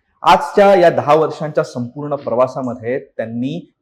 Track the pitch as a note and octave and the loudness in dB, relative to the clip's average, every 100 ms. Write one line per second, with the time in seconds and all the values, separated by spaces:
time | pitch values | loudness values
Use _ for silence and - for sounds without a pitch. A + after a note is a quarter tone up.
0 | _ _ D#3 F3+ - G#3 G3+ F#3+ E3+ C#3 | _ _ 2 2 2 4 6 6 4 2
1 | B2+ D#3 D3 - D#3 D#3+ D3+ B2+ A#2+ D3 | 2 2 2 -4 -6 -4 -4 -6 -10 -10
2 | D3 C#3+ C3 A2+ B2+ D3 B2+ A2+ A2+ C3+ | -8 -8 -4 0 0 -2 -8 -8 -6 -8
3 | - - A2+ A#2 C3 E3 - _ | -8 -10 -8 -6 -6 -8 -14 _